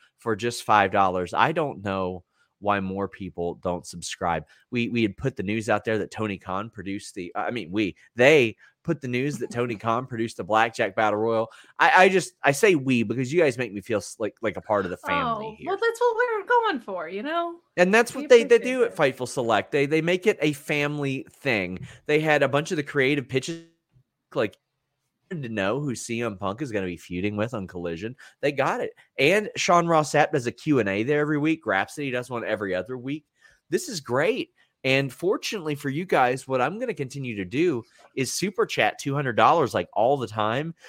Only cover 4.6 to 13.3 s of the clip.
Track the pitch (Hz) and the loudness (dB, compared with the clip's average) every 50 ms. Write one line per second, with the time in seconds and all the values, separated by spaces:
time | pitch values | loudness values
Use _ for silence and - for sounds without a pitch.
4.6 | _ _ - 123 117 107 107 117 113 101 95 - - 135 123 - 98 95 104 113 | _ _ -4 -4 -4 -2 0 0 0 0 0 -4 -6 -6 -4 -4 -4 -4 -4 -2
5.6 | 107 117 107 104 - 117 110 107 92 - - - 110 107 98 90 - - 92 95 | -2 0 0 0 0 0 -2 -2 -2 -4 -6 -6 -6 -6 -6 -8 -8 -8 -6 -6
6.6 | 104 117 - - 87 98 98 98 - - - 101 90 87 - 101 101 92 117 120 | -8 -8 -12 -12 -10 -10 -10 -10 -10 -12 -12 -12 -12 -10 -8 -6 -6 -6 -6 -6
7.6 | 92 78 90 107 107 92 80 _ _ _ _ - 120 135 160 151 123 110 101 - | -8 -6 -2 -2 -2 -2 -4 _ _ _ _ 2 4 6 6 6 4 2 -2 -8
8.6 | _ _ _ _ _ - 170 - - 127 123 123 131 147 143 - 120 - - 120 | _ _ _ _ _ -6 -6 -6 -6 -6 -4 -4 -4 -4 -6 -6 -8 -8 -6 -6
9.6 | 123 123 117 98 - 117 113 120 131 127 123 113 113 110 - - 107 85 107 110 | -6 -4 -6 -6 -4 -2 -2 -2 -4 -6 -6 -6 -6 -6 -6 -8 -4 0 2 4
10.6 | 113 117 - - 117 101 95 - 110 107 104 104 110 117 113 113 113 113 - - | 4 2 2 0 -2 0 0 0 0 2 2 2 0 0 0 0 -2 -2 -6 -14
11.6 | - _ _ - 147 165 147 180 185 196 190 185 - - - _ - 135 139 - | -20 _ _ 2 4 6 8 8 8 8 6 4 0 -2 -6 _ 0 0 2 4
12.6 | - 214 185 147 131 135 131 120 113 101 113 123 131 123 | 4 4 4 4 2 2 2 2 2 0 -2 -4 -4 0